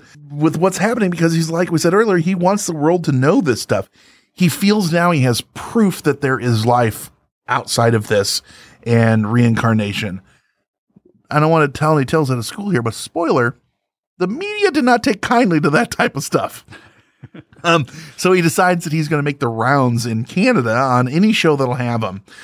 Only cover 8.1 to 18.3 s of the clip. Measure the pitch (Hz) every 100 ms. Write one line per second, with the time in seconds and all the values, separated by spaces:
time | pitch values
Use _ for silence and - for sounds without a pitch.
8.1 | 104 98 - - - - - 117 117 113
9.1 | 110 107 120 120 110 117 110 101 101 104
10.1 | 95 _ _ _ _ _ _ _ _ _
11.1 | _ - 151 156 165 143 - 156 156 127
12.1 | 160 135 123 110 - 202 139 113 - -
13.1 | 160 240 151 120 - _ _ _ _ _
14.1 | - 180 269 403 415 403 294 247 240 -
15.1 | - - 233 226 156 151 151 233 - -
16.1 | 139 - 139 95 - - - - _ _
17.1 | _ - 165 _ - 170 165 127 156 -
18.1 | - 180